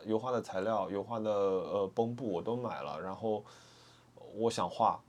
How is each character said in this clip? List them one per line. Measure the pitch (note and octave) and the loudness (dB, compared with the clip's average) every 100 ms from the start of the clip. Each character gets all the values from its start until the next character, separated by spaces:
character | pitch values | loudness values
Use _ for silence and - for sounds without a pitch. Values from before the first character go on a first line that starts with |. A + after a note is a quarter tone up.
油 | G#2 A2 | 0 0
画 | B2+ | 2
的 | A#2+ | -2
材 | - F#2+ | -2 -2
料、 | G#2 G#2+ F2+ | 0 0 0
油 | G2 | -2
画 | G#2 A#2 | -2 -2
的， | G#2+ | 0
呃， | G2+ G2 F#2 D#2+ G2+ F#2+ | 2 4 2 0 0 0
绷 | - A#2 | 0 0
布 | A#2+ A#2+ | -2 -2
我 | E2+ | -2
都 | G#2+ | -2
买 | B2 A#2 D#2 | -4 -4 -6
了， | D2 D2+ | -6 -6
然 | F#2 F#2+ | -6 -4
后 | A2 G#2 - - - - - - - - - G#2 | -2 -2 -6 -20 -20 -20 -20 -20 -20 -20 -12 -2
我 | A#2 | 0
想 | A#2 F2+ | 2 0
画， | - G#2+ E2 | 4 4 4